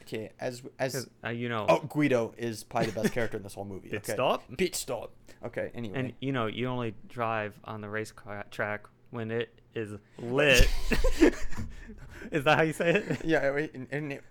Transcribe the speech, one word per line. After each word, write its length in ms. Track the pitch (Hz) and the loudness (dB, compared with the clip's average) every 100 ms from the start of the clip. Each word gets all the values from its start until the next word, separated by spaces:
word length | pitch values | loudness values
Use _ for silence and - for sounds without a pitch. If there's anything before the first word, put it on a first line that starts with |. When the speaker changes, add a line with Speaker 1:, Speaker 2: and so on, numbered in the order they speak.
Speaker 1:
okay, 280 | - 113 104 - | -10 -8 -8 -8
as, 220 | 131 123 131 - | -8 -8 -12 -6
as 140 | 131 | -4
Speaker 2:
'Cause, 160 | 131 113 _ 113 | -4 -8 _ -8
uh, 40 | |
you 200 | 120 120 | -4 -2
know 160 | 113 101 | 0 2
Speaker 1:
Oh, 120 | 170 | 2
Guido 540 | 143 151 143 123 110 - | 2 2 4 4 0 -4
is 260 | 117 107 | -6 -6
probably 280 | - 120 113 | -4 0 0
the 100 | 101 | 0
best 100 | 110 | 0
character 240 | 123 110 107 | 0 -2 -4
in 60 | |
this 100 | 98 101 | -8 -10
whole 100 | 98 | -10
movie. 240 | 92 92 | -10 -8
Speaker 2:
<laughs> 20 | |
Pit 120 | 107 | -6
Speaker 1:
Okay. 100 | - | -4
Speaker 2:
stop? 300 | 107 139 247 - 131 | 0 2 0 -4 -2
Speaker 1:
Pit 180 | 185 - | -2 -2
stop. 360 | - 117 - - - - | -6 -8 -8 -16 -20 -12
Okay, 280 | 117 - 98 | -8 -6 -6
anyway. 260 | 120 113 127 | -6 -6 -4
Speaker 2:
And, 140 | 127 - | -6 -6
you 120 | 131 | -4
know, 140 | 131 110 | -2 -2
you 220 | - 127 | -2 -4
only 260 | 123 117 104 - | -2 -4 -6 -10
drive 500 | 123 113 113 104 - | -4 -2 -2 -4 -8
on 180 | - 110 | -12 -10
the 80 | 104 | -6
race 220 | 110 107 | -6 -6
ca-, 320 | - 104 101 - | -10 -12 -12 -10
track 340 | - 104 104 - _ - | -6 -4 -4 -10 _ -12
when 220 | 120 110 | -8 -4
it 280 | 113 120 - _ | -4 -4 -10 _
is 200 | 120 104 104 - - | -8 -8 -10 -14 -10
lit. 480 | 120 131 147 123 - - | -2 4 8 8 8 6
Speaker 1:
<laughs> 0 | - - 523 - | 4 4 6 8
Speaker 2:
<laughs> 1120 | 339 - - - - - - - - - - | 6 6 2 0 -2 -8 -12 -14 -16 -14 -4
Is 120 | 160 | 2
that 140 | 143 143 | 4 6
how 60 | |
you 100 | 160 | 4
say 180 | - 170 | 2 2
it? 340 | 202 - 147 165 | 2 2 -2 2
Speaker 1:
Yeah, 260 | 151 139 | 2 4
wait, 220 | 143 156 | 0 -2
and, 140 | 131 127 | -6 -8
and 220 | 143 147 | -6 -6
it 100 | 139 - | -8 -12